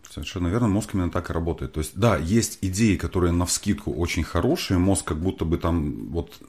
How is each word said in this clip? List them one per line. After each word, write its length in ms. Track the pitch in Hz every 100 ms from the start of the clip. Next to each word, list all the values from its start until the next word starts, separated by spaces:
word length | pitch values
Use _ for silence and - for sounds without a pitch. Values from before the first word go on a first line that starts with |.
| -
Совершенно 380 | - 76 92 87
верно. 200 | 110 117
Мозг 260 | 98 -
именно 160 | 98 87
так 200 | 90 -
и 40 |
работает. 400 | 82 80 78 67
То 60 | 78
есть, 140 | 76 95
да, 220 | 113 82
есть 420 | 80 113 104 -
идеи, 340 | 95 92 113 87
которые 360 | 107 95 87
навскидку 600 | 87 87 - 104 - -
очень 320 | - 85 -
хорошие, 540 | 78 87 120 175 - 95
мозг 280 | 92 95 -
как 140 | 80
будто 260 | 92 - 82
бы 120 | 80
там 520 | 85 85 73 60 -
вот 280 | 82 76 -